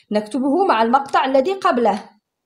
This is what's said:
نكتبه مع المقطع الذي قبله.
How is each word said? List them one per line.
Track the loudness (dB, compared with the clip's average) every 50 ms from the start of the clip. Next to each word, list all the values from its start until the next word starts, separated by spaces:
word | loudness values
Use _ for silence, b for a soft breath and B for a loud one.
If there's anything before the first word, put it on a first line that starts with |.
| B B
نكتبه | -4 -4 -4 -4 -6 -4 -2 0 0 2 2
مع | 2 2 2
المقطع | 2 2 2 0 0 0 -2 -2 0
الذي | 2 2 0 0 0 -4
قبله. | -2 0 0 0 2 0 0 0 -2 -8 -16 _ _ _ _ _ _ _